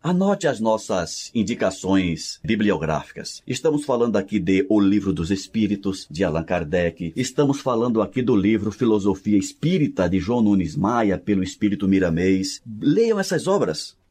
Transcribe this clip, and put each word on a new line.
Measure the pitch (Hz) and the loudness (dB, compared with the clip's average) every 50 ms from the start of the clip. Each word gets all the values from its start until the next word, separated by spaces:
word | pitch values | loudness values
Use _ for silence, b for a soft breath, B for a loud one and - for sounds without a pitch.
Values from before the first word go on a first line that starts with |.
anote | - 160 180 180 190 196 202 196 190 | -2 0 0 2 2 2 0 0 0
as | 151 127 104 | -2 -2 0
nossas | 110 110 110 110 - - 107 92 85 80 - - - - _ | 0 0 0 0 -2 -2 -2 -2 -2 -4 -8 -12 -14 -6 _
indicações | 117 104 92 120 - 107 95 90 - - 92 95 95 92 87 82 80 - - - - - | -2 -2 -2 -2 -2 -2 -2 -2 -4 -2 0 2 2 2 0 -4 -4 -8 -12 -14 -12 -4
bibliográficas. | - 113 104 107 101 92 78 78 78 78 71 - - - - - - - - _ | -4 -2 0 2 0 0 0 -2 -2 -2 -4 -4 -8 -16 -14 -14 -14 -14 -16 _
Estamos | - 127 127 - 160 147 147 147 | -8 -8 -2 0 0 0 0 0
falando | - 127 120 117 117 104 | 0 0 2 2 2 2
aqui | 104 98 - 104 104 | 0 -2 0 -2 -2
de | 87 90 95 95 95 - | 0 2 2 2 2 2
O | 107 104 | 4 4
Livro | 101 98 101 104 98 95 | 4 4 4 2 2 0
dos | 85 82 82 82 | -2 -2 0 -2
Espíritos, | 101 95 - - - 113 107 95 101 98 - 98 92 - - _ | -2 -2 -4 -6 -2 -2 0 0 0 -2 -2 -6 -6 -6 -12 _
de | 73 80 98 | -4 -2 -2
Allan | 87 76 82 80 | 0 0 -2 -2
Kardec. | - 90 87 85 76 78 87 87 85 82 - 85 82 - | -2 -2 -4 -2 -2 0 0 0 0 -2 -4 -10 -8 -4
Estamos | - 127 - - - 147 139 139 143 | -6 -6 -4 0 0 2 2 2 0
falando | - 135 123 113 117 123 113 110 | -2 -2 0 0 0 0 0 0
aqui | 104 101 - 131 | 0 0 -2 -2
do | 123 110 123 | 0 2 2
livro | 101 90 104 113 104 98 107 | 2 4 2 2 2 0 -4
Filosofia | 101 - 127 117 107 104 95 101 92 - - 104 104 | -4 0 2 2 2 2 2 0 -2 -2 0 2 2
Espírita, | 98 95 - - _ - 156 185 180 147 101 - - 92 | 2 0 -2 -8 _ -2 0 2 2 0 0 0 0 0
de | 87 92 92 | 0 0 0
João | 85 101 120 123 | 0 0 0 2
Nunes | 113 104 101 95 87 80 76 | 4 4 4 2 2 -2 -2
Maia, | 76 95 104 120 120 113 101 92 | -2 -2 0 0 0 0 0 0
pelo | 80 - - 104 95 92 | -2 0 0 0 0 0
Espírito | 90 - _ 107 104 101 - 98 | -4 -4 _ -2 -2 0 0 0
Miramês. | 95 98 95 92 85 80 80 90 95 95 92 95 95 - - _ 117 110 104 | 2 2 4 2 2 0 2 2 2 2 2 0 -4 -8 -12 _ -14 -12 -2
Leiam | - 139 156 202 233 226 220 202 | 0 2 2 4 4 2 2 0
essas | 190 - 185 151 123 | 0 -2 -2 -2 0
obras. | 160 196 196 123 - 78 - - - - _ _ _ | 0 2 2 0 0 -2 -6 -8 -12 -16 _ _ _